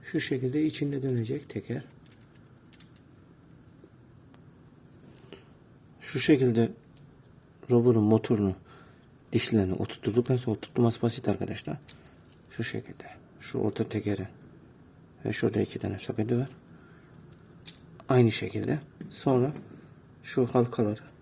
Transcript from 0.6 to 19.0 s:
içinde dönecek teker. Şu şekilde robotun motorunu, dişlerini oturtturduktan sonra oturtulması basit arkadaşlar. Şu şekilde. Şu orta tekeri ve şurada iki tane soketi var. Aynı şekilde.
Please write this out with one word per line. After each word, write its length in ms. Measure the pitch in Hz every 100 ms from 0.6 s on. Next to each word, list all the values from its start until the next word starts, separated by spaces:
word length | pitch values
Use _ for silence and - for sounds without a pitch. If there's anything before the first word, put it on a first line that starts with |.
| 156
içinde 380 | - 143 143
dönecek 460 | 135 123 113 143 -
teker. 340 | 110 - 127 - - - - - - - - - - - - - - - - - - - - - - - - - - - - - - - - - - - - - - - - - -
Şu 180 | - 139
şekilde 520 | - 147 127 113 113 - - - - - - - - - -
robotun 340 | 123 120 113
motorunu, 520 | 104 110 - 110 101 92 - - - - - - -
dişlerini 420 | - - 110 92
oturtturduktan 600 | 90 - - - 110 123 127
sonra 200 | 123 104
oturtulması 460 | - - 117 113
basit 260 | 117 - -
arkadaşlar. 500 | 98 98 - - - - - - - - - -
Şu 140 | -
şekilde. 420 | 113 110 - - - - - -
Şu 180 | - -
orta 300 | 104 - -
tekeri 380 | 107 104 101 95 - - - - - - - - - -
ve 80 |
şurada 280 | 110 117 107
iki 180 | 101 -
tane 200 | 98 98
soketi 380 | - - 107 123
var. 120 | 131 - - - - - - - - - - - - - - - -
Aynı 220 | 127 120
şekilde. 480 | - 101 107 - 147 - -